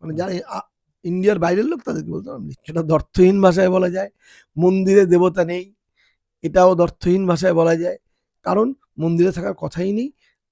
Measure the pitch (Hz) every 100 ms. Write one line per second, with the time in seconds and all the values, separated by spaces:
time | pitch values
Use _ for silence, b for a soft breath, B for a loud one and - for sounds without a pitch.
0 | 160 156 190 180 - - - _ _ _
1 | 175 180 196 196 170 185 262 320 - -
2 | 156 160 196 247 151 135 - 165 160 156
3 | - - 185 196 190 175 185 185 180 185
4 | 202 _ b b b 151 180 190 190 196
5 | 185 175 180 180 170 180 196 208 _ _
6 | _ _ _ _ 165 180 180 175 170 -
7 | 180 190 185 170 185 165 165 165 175 -
8 | _ _ _ _ 185 190 233 269 _ -
9 | 165 170 185 175 196 - 165 165 185 208
10 | 277 - _ _ _